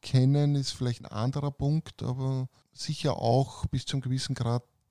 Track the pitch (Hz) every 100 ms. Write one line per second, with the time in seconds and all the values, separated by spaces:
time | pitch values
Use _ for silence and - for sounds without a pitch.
0 | - 131 131 143 147 143 131 - 123 120
1 | - 104 120 143 143 139 139 156 - -
2 | 113 127 135 131 131 _ _ - - 151
3 | 151 - 113 123 135 - - 135 - 139
4 | 123 131 - 127 117 120 - _ _